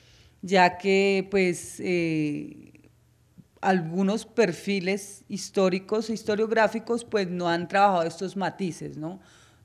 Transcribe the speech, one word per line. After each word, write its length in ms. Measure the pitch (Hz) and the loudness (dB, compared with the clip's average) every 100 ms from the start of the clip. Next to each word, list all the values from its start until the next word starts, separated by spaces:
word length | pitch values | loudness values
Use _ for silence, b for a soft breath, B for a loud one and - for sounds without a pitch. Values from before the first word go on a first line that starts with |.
| b b b _ | b b b _
ya 340 | 180 185 180 180 | 2 6 6 4
que 500 | 196 196 196 190 190 | 2 2 4 2 0
pues, 460 | 202 180 170 - - | 0 2 0 -8 -8
eh, 960 | 185 175 165 156 151 147 151 127 - - - _ _ _ _ - - _ | -2 0 0 0 -2 -4 -10 -16 -20 -20 -20 _ _ _ _ -20 -20 _
algunos 680 | 190 185 160 175 196 226 - | 0 0 0 -2 0 -2 -2
perfiles 960 | 240 196 156 202 196 180 202 - - - | 0 0 0 -4 -2 -2 -4 -6 -18 -12
históricos 840 | 196 - 202 185 185 - 220 226 | -10 -4 2 2 2 -2 -4 -2
e 20 | |
historiográficos 880 | 214 185 185 220 226 214 220 226 233 | -4 -2 -2 0 4 2 2 -4 -4
pues 240 | - 208 180 | -2 -2 -2
no 220 | 180 175 | -2 -2
han 180 | 170 175 | -2 0
trabajado 360 | 196 202 180 | 4 4 4
estos 340 | 165 165 185 196 | 0 -4 -8 -4
matices, 600 | 175 - 185 - 147 143 | -6 -4 -6 -6 -10 -10
¿no? 220 | 156 190 b b b b | -10 -12 b b b b